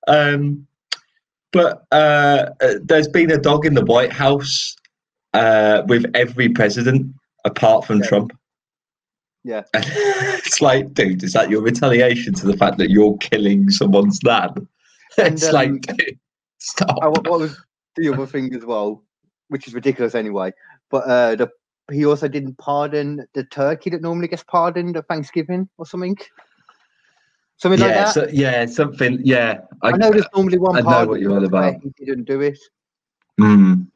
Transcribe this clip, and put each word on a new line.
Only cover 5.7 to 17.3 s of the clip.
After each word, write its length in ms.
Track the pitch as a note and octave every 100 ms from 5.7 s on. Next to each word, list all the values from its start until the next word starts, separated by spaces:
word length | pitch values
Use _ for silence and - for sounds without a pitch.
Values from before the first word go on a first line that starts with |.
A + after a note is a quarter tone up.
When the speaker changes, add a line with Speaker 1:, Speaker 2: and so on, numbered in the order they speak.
| G#2+ -
Speaker 1:
with 200 | A#2+ A#2+
every 340 | A#2+ A#2+ B2+ A#2+
president 640 | A#2 G#2+ A2 A#2+ C3+ C3+ - _ _
apart 400 | - - A2+ A2
from 140 | - G#2+
Speaker 2:
Yeah. 60 | G2
Speaker 1:
Trump." 260 | G2+ - - _ _ _ _ _ _ _ _ _ _
Speaker 2:
Yeah. 180 | - A2 -
Speaker 1:
<laughs> 0 | A2 - G#4 G#4 G4 G4 F#4+ -
It's 120 | -
like, 320 | D3 C3 C3+
dude, 280 | - G2+ F#2
is 80 | F#2
that 160 | A2 G#2
your 100 | G#2+
retaliation 680 | A2 A#2+ C#3 A#2+ B2 A#2+ -
to 120 | F#2 F#2+
the 100 | G2+
fact 220 | G2 E2+
that 120 | F2+
you're 260 | G2 G#2+ G#2
killing 520 | - G#2+ G#2 G2+ G2
someone's 520 | G2 G2+ G2+ G2+ F#2+
nan? 440 | B2 A2+ F#2 - - _ _
<laughs> 260 | _ _ -
Speaker 2:
And, 160 | F3
Speaker 1:
It's 180 | D#3 D#3+
like, 160 | D#3 C3
Speaker 2:
um, 120 | C3+
Speaker 1:
dude, 380 | - - - - _ _ _ _
stop. 380 | - - F#3+ D#3+
Speaker 2:
uh, 80 | D#3
what, 180 | D#3
what 120 | D#3+